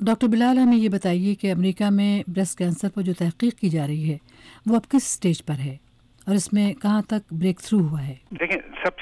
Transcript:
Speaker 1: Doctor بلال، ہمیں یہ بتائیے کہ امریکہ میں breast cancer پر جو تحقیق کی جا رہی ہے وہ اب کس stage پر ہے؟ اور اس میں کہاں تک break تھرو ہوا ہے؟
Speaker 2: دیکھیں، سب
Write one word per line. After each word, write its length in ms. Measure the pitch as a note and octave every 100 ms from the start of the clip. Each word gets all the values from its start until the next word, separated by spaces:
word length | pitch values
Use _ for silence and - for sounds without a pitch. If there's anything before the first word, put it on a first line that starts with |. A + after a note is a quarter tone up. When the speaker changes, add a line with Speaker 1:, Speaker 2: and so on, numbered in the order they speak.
Speaker 1:
Doctor 260 | G#3 A3 A#3+
بلال، 320 | A3+ B3 B3+
ہمیں 180 | B3 A#3
یہ 120 | G#3+
بتائیے 460 | F#3+ F#3 F3 G3
کہ 180 | G3+ G3
امریکہ 380 | F3 F#3 F3+ G3+
میں 320 | G3+ G3+ G3+ -
breast 320 | F3+ F#3+ -
cancer 300 | F3 E3 G3+
پر 140 | G3+
جو 100 | F3+ F3
تحقیق 400 | E3+ - A#3+ -
کی 100 | F#3+
جا 180 | D#3+ C#3+
رہی 260 | D3+ D#3
ہے 40 | D3+ - - - - A3
وہ 100 | A3+
اب 120 | -
کس 180 | C#4 -
stage 380 | - F3+ E3
پر 160 | - C#3
ہے؟ 120 | C#3 C3+ _ _ _ _ -
اور 80 | G3
اس 160 | -
میں 220 | G#3 G3+
کہاں 280 | - G#3 G#3+
تک 300 | G3+ G#3+ -
break 260 | E3 F#3 F3+
تھرو 280 | - G#3+ D#3+
ہوا 200 | D#3 C3+
ہے؟ 80 | C3 _
Speaker 2:
دیکھیں، 300 | E3 E3+ F#3 - -
سب 140 | F#3 -